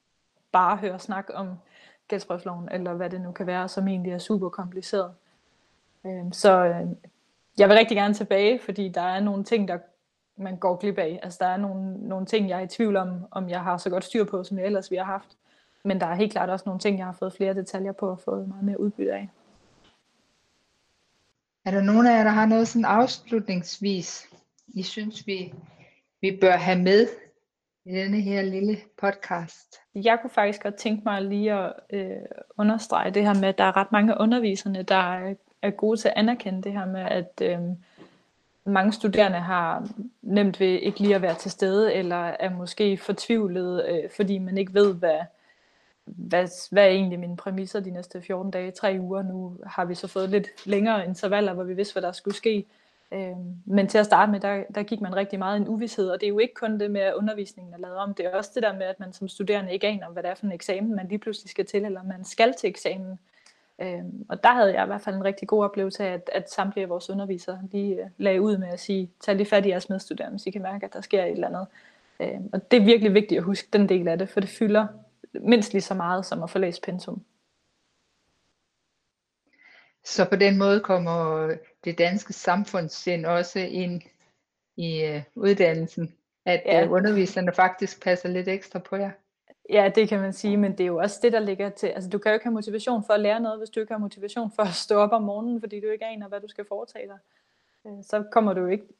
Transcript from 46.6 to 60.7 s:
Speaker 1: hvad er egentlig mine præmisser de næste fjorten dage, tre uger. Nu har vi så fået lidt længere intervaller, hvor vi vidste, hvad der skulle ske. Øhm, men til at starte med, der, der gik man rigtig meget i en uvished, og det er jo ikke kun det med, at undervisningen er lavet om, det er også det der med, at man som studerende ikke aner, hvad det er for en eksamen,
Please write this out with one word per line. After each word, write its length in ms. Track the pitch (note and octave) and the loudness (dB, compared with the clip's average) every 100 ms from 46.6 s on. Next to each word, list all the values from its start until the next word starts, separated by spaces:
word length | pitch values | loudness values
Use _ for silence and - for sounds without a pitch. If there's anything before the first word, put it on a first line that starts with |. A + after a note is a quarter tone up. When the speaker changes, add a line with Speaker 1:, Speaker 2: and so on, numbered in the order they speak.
| - | 0
Speaker 1:
hvad 140 | F#3+ | 6
er 40 | G3 | 6
egentlig 300 | F#3+ F#3+ F3 | 6 2 -2
mine 180 | F3 F3 | -6 -8
præmisser 440 | - F#3+ F#3+ G#3+ | -6 -6 -6 -6
de 100 | F#3+ | -6
næste 320 | F3+ F3+ F#3 | -10 -12 -14
fjorten 280 | F3+ F#3 F#3+ | -8 -6 -4
dage, 200 | F#3 F3+ | -6 -6
tre 260 | F#3 G#3 F#3+ | -2 -2 0
uger. 220 | F3+ F#3+ | -2 -4
Nu 360 | F#3+ F#3 F#3 F3+ G3 | -6 -8 -10 -12 -10
har 180 | - | -6
vi 100 | F3 | -4
så 140 | F3 F#3+ | -6 -6
fået 220 | F#3+ F#3+ | -4 0
lidt 360 | G3+ G3 - - | 0 -2 -8 -2
længere 400 | G3+ G#3+ G#3+ F3 | 2 2 2 -2
intervaller, 460 | F#3 G3+ G3+ G#3 | -4 0 2 2
hvor 120 | F3+ | -2
vi 100 | F3+ | -4
vidste, 200 | F#3 G3+ | -4 -4
hvad 80 | G3 | -4
der 100 | F3+ | -6
skulle 240 | F3+ - G3+ | -6 -6 -2
ske. 300 | A#3 G#3+ G3 _ _ _ _ | 0 0 -4 _ _ _ _
Øhm, 500 | G3 F#3 F3+ F3+ F3+ - | -10 -8 -10 -12 -12 0
men 220 | G3+ G3 | 2 4
til 100 | A3 | 4
at 80 | G#3 | 6
starte 260 | F3 G#3+ | 6 6
med, 80 | G3+ | 2
der, 240 | G3 G3+ G3 | 0 -4 -4
der 80 | G#3 | -8
gik 180 | G#3 G#3+ | -6 -6
man 160 | G3 F#3 | -4 -4
rigtig 220 | G3 G3 | -4 -4
meget 200 | F#3+ G#3 | -2 0
i 40 | |
en 60 | G3+ | 0
uvished, 420 | A3 A#3 - F#3 | -2 -4 -2 -2
og 100 | F3+ | 0
det 60 | G#3 | 0
er 40 | |
jo 80 | G#3 | 2
ikke 160 | B3 | 0
kun 260 | - A3+ G#3+ | 0 -4 -2
det 100 | G#3 | -2
med, 100 | G3+ | 0
at 140 | G3 | 0
undervisningen 600 | F#3+ G#3 G#3 G3 - F3+ | 0 -2 -4 -10 -14 -20
er 40 | E3+ | -16
lavet 180 | F3+ F#3 | -12 -8
om, 180 | G3+ | -6
det 120 | G3 F3+ | -4 -4
er 100 | F#3 | -4
også 140 | G#3 | -4
det 80 | - | -2
der 100 | A3 | -2
med, 140 | F#3+ F#3 | -2 -6
at 140 | F#3+ | -8
man 120 | F#3 | -14
som 160 | F3+ F#3+ | -12 -12
studerende 440 | - G3 G#3 F#3+ | -6 -2 -2 -2
ikke 140 | F#3 G3+ | -2 -2
aner, 220 | G#3 E3+ | -2 -8
hvad 140 | E3+ | -8
det 80 | F3 | -6
er 40 | |
for 120 | F#3+ G#3 | -4 -6
en 60 | |
eksamen, 440 | E3+ - | -6 -4